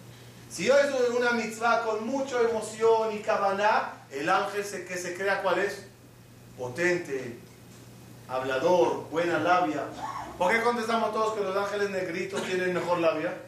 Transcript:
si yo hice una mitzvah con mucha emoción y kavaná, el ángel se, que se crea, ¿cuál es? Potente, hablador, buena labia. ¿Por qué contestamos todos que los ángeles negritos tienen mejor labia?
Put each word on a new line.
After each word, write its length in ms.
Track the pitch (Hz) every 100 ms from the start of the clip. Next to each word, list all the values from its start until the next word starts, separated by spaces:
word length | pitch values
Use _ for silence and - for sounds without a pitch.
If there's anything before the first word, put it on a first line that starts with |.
| - - - - -
si 160 | -
yo 100 | 208 285
hice 320 | 277 262 240
una 220 | 247 240
mitzvah 520 | 233 220 - 233 220
con 220 | 220 214 233
mucha 340 | 277 269 247
emoción 720 | 226 220 - 220 226 226 220
y 40 | 208
kavaná, 760 | 214 214 196 190 214 233 - - -
el 180 | 139 165
ángel 360 | 196 202 202
se, 200 | 202 180
que 120 | 175 180
se 180 | 175
crea, 280 | 185 196 185
¿cuál 160 | 190 175
es? 280 | 202 - - - - - - - - -
Potente, 800 | 123 123 180 170 143 131 120 - - - - - - - - - -
hablador, 800 | 127 131 131 151 135 - 135 -
buena 280 | 156 175 160
labia. 460 | 160 180 156 147 - - - - - -
¿Por 140 | 185
qué 100 | 226
contestamos 500 | 233 233 220 226 220
todos 220 | 214 214
que 80 | 208
los 140 | 190 196
ángeles 340 | 202 202 202
negritos 520 | 185 180 180 180 202
tienen 280 | 190 185 180
mejor 260 | 175 170 165
labia? 360 | 165 156 175 185